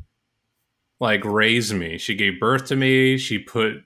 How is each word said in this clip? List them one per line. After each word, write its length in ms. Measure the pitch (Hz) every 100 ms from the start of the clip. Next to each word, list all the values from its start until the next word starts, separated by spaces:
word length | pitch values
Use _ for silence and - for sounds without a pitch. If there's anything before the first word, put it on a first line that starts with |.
| - _ _ _ _ _ _ _ _ -
like, 240 | 117 104
raised 520 | 104 104 110 120 107
me. 240 | 101 82 82
She 160 | -
gave 260 | 101 101 90
birth 240 | 110 131 131
to 80 | 135
me. 420 | 131 131 131 131
She 200 | 131 104
put, 440 | - 117 110 107